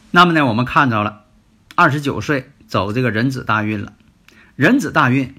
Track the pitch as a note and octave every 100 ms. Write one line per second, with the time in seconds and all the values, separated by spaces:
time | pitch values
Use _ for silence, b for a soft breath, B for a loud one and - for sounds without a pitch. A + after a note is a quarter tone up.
0 | _ F3 F3 D#3+ C3+ A2 B2 D#3+ C3+ A2
1 | G#2 - _ _ _ _ - - D#3 D3
2 | C#3 G#2 - C#3 - _ - G#2+ G2 A#2
3 | B2 G#2+ C3+ B2+ - G#2+ G#2+ G#2+ G#2 _
4 | _ _ _ b b - D#3 C4+ D#3 D#3+
5 | B2+ C3+ B2+